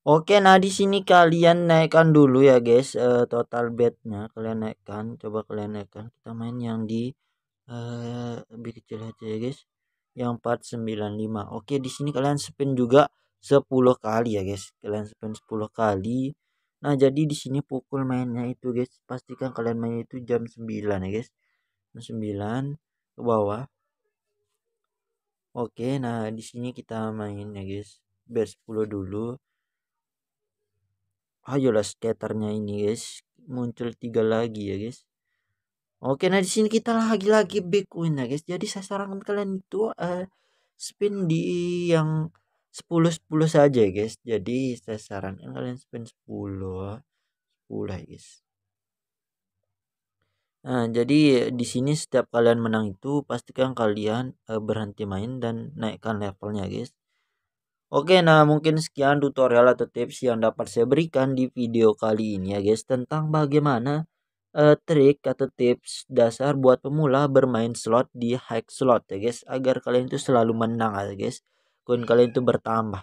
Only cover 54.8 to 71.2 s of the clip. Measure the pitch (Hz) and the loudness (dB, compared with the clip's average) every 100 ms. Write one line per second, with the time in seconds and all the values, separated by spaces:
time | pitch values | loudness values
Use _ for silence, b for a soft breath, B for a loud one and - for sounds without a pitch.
54.8 | 104 101 104 95 110 131 120 113 117 - | -6 -8 -8 -6 -6 -6 -6 -6 -10 -8
55.8 | 110 104 110 107 101 98 104 107 95 104 | -8 -8 -6 -6 -6 -8 -10 -8 -6 -8
56.8 | 120 _ _ _ _ _ _ _ _ _ | -10 _ _ _ _ _ _ _ _ _
57.8 | _ 139 151 185 165 156 151 151 156 156 | _ -2 4 6 8 6 6 4 2 -2
58.8 | 156 - 139 143 143 135 127 120 123 117 | -4 -2 2 2 0 2 4 6 6 4
59.8 | 120 - 120 - 127 113 113 - 113 - | -2 -6 -8 -4 -2 2 0 0 -6 -2
60.8 | 117 139 165 135 131 131 131 - 120 117 | 2 2 0 0 0 0 -4 -4 -4 4
61.8 | 110 107 113 110 110 101 92 101 101 110 | 4 4 0 0 -2 -4 -4 -2 0 0
62.8 | - 127 123 156 156 156 147 147 147 135 | 0 -4 -2 -4 -2 0 2 2 2 0
63.8 | 123 147 160 _ _ _ _ - 151 151 | -2 -4 -6 _ _ _ _ 2 4 4
64.8 | - 156 135 143 - 131 135 _ 123 120 | 2 4 6 4 -2 -4 -4 _ 0 0
65.8 | - - - 131 117 113 135 139 131 127 | -4 -18 -4 2 2 2 -2 4 4 4
66.8 | 143 147 151 131 143 135 131 117 117 117 | 2 0 2 2 4 4 2 0 -2 -4
67.8 | - 113 131 123 117 123 - 117 - - | 0 0 0 -4 -4 -4 -4 -8 -8 -4
68.8 | 131 113 _ 98 110 120 - 131 131 127 | 2 2 _ -6 -6 -6 -8 -4 -2 -2
69.8 | - 123 127 139 - 127 113 113 113 117 | 0 -2 0 -6 2 2 4 2 -2 0
70.8 | 113 101 101 101 | -2 -2 -6 -6